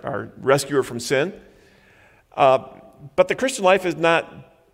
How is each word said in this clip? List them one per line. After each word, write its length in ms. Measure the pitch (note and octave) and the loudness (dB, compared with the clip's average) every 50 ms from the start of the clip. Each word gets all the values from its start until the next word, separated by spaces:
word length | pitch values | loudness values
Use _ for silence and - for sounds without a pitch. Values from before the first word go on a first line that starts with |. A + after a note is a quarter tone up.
| - | -8
our 260 | - - A2 A2 A2 - - | -8 -8 -6 -8 -10 -14 -6
rescuer 460 | - B2 C3+ C#3+ - - D3 C#3 B2 | 0 2 2 2 2 0 -2 -2 -2
from 160 | - A#2+ A#2+ | -2 -6 -10
sin. 340 | A#2+ - C#3+ C3 D3 F#3 G#3 - - - _ _ _ _ _ _ _ _ _ _ _ _ _ _ _ _ _ - | -6 -2 0 0 0 -2 -4 -10 -18 -20 _ _ _ _ _ _ _ _ _ _ _ _ _ _ _ _ _ 2
Uh, 220 | C#3 C3+ C3 C3 - - - - - - - - - C#3+ - | 4 4 4 2 0 -6 -16 -20 -20 -20 -20 -20 -20 -4 0
but 120 | - F#3 - | 0 0 0
the 60 | G3 | 0
Christian 320 | - B3 C4+ C4 - G3 | -2 -2 -4 -4 0 2
life 220 | F#3 F#3+ G3 - F3+ | 2 2 2 2 -2
is 80 | D#3+ | -4
not 360 | D3 D#3+ E3 E3 D#3 - - - - - - _ _ _ _ | 0 0 2 2 0 -2 -4 -12 -20 -20 -20 _ _ _ _